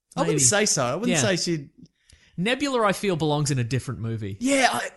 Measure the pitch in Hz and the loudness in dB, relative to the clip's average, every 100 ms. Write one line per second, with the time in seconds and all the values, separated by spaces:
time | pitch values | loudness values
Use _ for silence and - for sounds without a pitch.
0 | _ - 269 151 131 208 208 151 120 156 | _ -2 0 2 4 4 2 0 0 0
1 | 240 160 202 175 180 160 139 - - _ | 0 2 2 0 -2 -4 -6 -20 -20 _
2 | _ - _ - 202 254 285 247 208 185 | _ -20 _ -4 -2 0 0 2 2 2
3 | 202 160 156 147 147 135 117 131 - 113 | 0 0 0 2 2 0 0 -2 -4 -8
4 | 113 113 101 95 254 269 240 233 - | -6 -6 -6 -4 0 2 2 0 -6